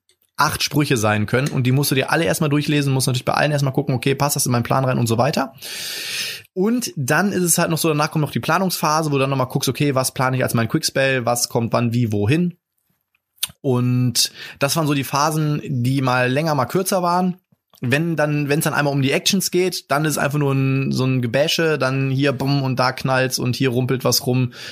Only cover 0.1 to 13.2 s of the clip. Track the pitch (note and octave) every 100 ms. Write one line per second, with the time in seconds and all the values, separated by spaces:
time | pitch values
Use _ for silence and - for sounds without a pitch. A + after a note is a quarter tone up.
0.1 | _ _ - D3 - - D3 D3 C3 G#2+
1.1 | G#2+ G#2 B2 C#3+ C3 B2+ C3 C#3+ C3 B2+
2.1 | C3+ F3 E3 D#3 D3 D3 D3 C#3 C3+ C3
3.1 | B2+ - - D3 D3 C#3 C#3 C#3+ B2+ C#3
4.1 | C3+ C#3+ D3 C3 B2 A#2 C3+ C3 C3 A#2+
5.1 | A2+ C3 E3 C4 - - - - - -
6.1 | - - - - - G3 A#3+ - - B2+
7.1 | D#3 G3+ F#3+ F3 D#3+ E3 D#3+ E3 D3+ D3
8.1 | D#3+ D3 - C#3+ E3 F#3+ - D#3+ D#3 D#3
9.1 | C#3 C3+ C3+ B2+ C#3+ C#3 B2 D3 C3 B2+
10.1 | - B2+ B2+ B2+ A#2 A2+ D#3+ - C3+ C3+
11.1 | C3 A#2 A#2+ - B2 A#2 A#2 A#2+ A#2 A#2
12.1 | G#2 G#2 D#3 F3 - _ _ _ _ _
13.1 | _